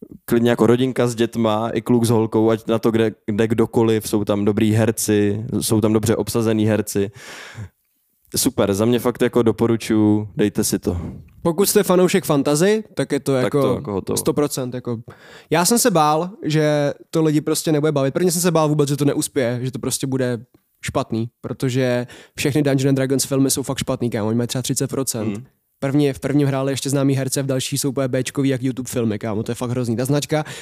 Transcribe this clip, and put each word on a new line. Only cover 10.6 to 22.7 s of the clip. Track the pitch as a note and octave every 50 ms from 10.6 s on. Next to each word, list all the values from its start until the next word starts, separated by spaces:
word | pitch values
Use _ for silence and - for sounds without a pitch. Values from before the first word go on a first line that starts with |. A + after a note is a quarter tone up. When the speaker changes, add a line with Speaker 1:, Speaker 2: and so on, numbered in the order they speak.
| G#2
Speaker 1:
si | - - F#2
to. | - G2+ F2+ F2 E2 - - - - - - -
Speaker 2:
Pokud | - E3+ E3 D#3+ G3+ -
jste | - G#3
fanoušek | F#3+ - F#3 F3+ F#3 E3+ - F#3 -
fantasy, | - D#3 C#3 C3+ D3 D3 D3+ F3+ G3+ G#3+ A3 G#3 - -
tak | - C#3 -
je | C#3+ C3+
to | - -
Speaker 1:
Tak | C#3 B2+ B2+
Speaker 2:
jako | G3+ - C#3+
Speaker 1:
to | C3+ B2+ B2
jako | F2+ - -
hotovo. | G2+ F#2 - - G#2+
Speaker 2:
sto | - - E3
procent, | D3 D3+ D3 C#3+ - C#3+ C3 B2 B2
jako. | B2+ - B2 A#2 A2+ - - - - - - - - - _
Já | D3 E3 F3+
jsem | - A#3+ A#3
se | - B3+
bál, | F#3 E3 D3+ D3+ D3+ D#3 E3+ F3+ G#3 D#4 E4
že | D#3 D3+ D#3 D3+ D3+ D3+ D3 C#3+ C#3+ - - - -
to | - E3
lidi | D#3+ D#3 D3 D3+
prostě | - D#3 D#3 - - E3+
nebude | D#3 D3 D3 D#3
bavit. | D3+ C#3+ C3+ C3+ -
Prvně | E3+ F3 F#3
jsem | D#3+ F3
se | E3 F#3
bál | D#3+ E3 D#3 D3
vůbec, | D3+ D3+ D3 C3+
že | D3
to | C3+ D3
neuspěje, | C#3+ - - D3+ - - C#3+ B2 A#2 B2 A#2+
že | B2 C3
to | A#2+ A#2+
prostě | - B2+ - - -
bude | C3+ C3 B2+ B2+ B2 B2 A2 A#2+ - _ _ _ _ _ _ -
špatný, | - - D3 B2+ - A#2 A2 A#2 A#2 - _
protože | - - B2 - - C3 A#2+ C3+ C3 B2 B2 B2 B2 - - - - - _
všechny | - - D3+ B2 D3+
Dungeons | C3+ C#3